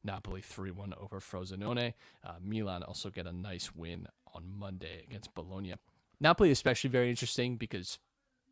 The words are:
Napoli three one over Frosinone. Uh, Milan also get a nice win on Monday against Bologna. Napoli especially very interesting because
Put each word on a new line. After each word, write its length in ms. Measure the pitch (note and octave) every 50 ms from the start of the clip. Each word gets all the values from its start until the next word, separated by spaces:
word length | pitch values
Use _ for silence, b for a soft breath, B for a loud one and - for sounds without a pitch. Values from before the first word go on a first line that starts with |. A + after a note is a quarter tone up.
| -
Napoli 380 | G2+ G2 F#2+ - - - F#2+
three 300 | - - - - F#2+ F#2+
one 220 | F2 F#2+ G2 G2+ D#2+ -
over 220 | G2+ F#2+ - F#2+
Frosinone. 720 | - - - F#2 F#2 F#2 F#2+ F#2+ G2+ G#2+ A#2+ A#2+ A#2+ A#2+ A2+ B B B B B
Uh, 120 | - F2+ E2+ E2+
Milan 420 | F2 G2 A2 A2 G#2+ G2 F#2 F2 F2
also 260 | - G2 - - G2+
get 160 | F#2 F#2+ F2
a 60 | F2+
nice 420 | E2+ F2+ F#2 G#2 F#2 F2 - - -
win 340 | D#2+ E2+ E2 F2 F2+ F2 E2+ - _ _ - -
on 100 | F2 F2 F2+ G2 G2+
Monday 460 | G2+ G2 F#2+ F2+ F2 D#2+ E2 D#2+ - -
against 260 | B2 G2 - - -
Bologna. 400 | - D#2+ F2+ F#2+ F#2+ G2+ F2+ F2+ - - _ _ _ _ _ _ _
Napoli 320 | C#3 D#3 E3+ - G#3+ E3+
especially 380 | C3+ - - C3 B2 - - C3+
very 200 | B2 B2+ B2 B2
interesting 460 | A#2+ - - A#2 - - B2 B2 B2
because 420 | A2+ A#2 G#2+ - G2 F2+ - - - - _ _ _ _ _ _ _ _ _